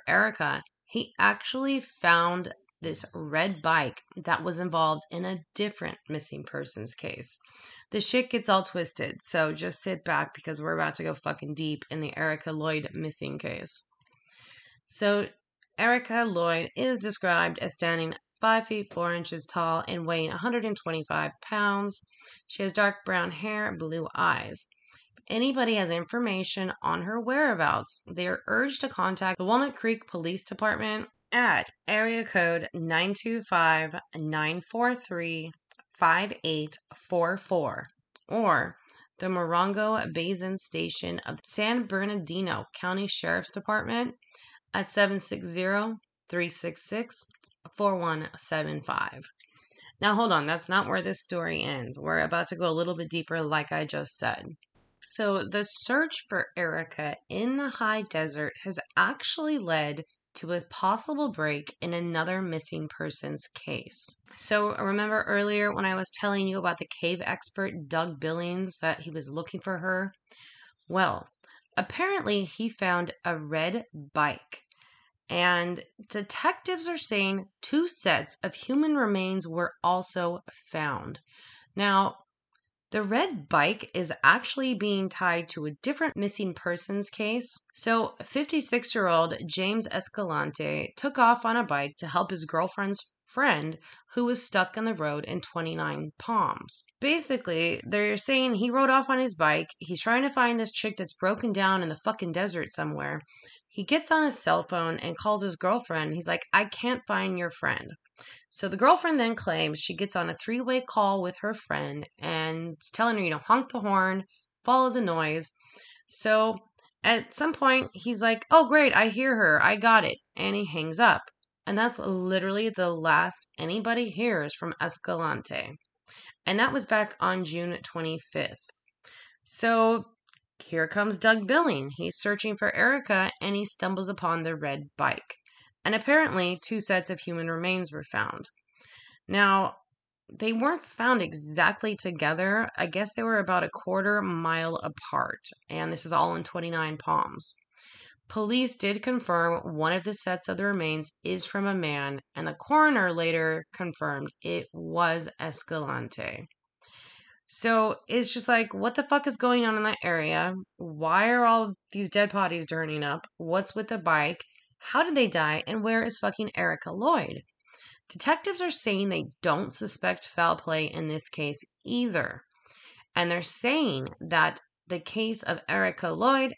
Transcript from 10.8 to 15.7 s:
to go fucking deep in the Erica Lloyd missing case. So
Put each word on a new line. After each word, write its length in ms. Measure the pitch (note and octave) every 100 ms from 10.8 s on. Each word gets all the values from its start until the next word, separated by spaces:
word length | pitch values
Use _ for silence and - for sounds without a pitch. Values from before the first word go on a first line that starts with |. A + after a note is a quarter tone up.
| D3+ D3
to 80 |
go 100 | D#3+
fucking 400 | D#3 D#3 D3 C#3+
deep 320 | D3+ D#3 C#3+ -
in 120 | D#3
the 140 | D3 D3+
Erica 340 | D#3 D#3 E3
Lloyd 380 | D#3 D#3+ D#3 D3+
missing 460 | D#3 D#3 - C#3+ D3
case. 460 | - - - - - _ _ _ _ - - - - _ -
So 440 | - G#3 G#3 - - _ _ _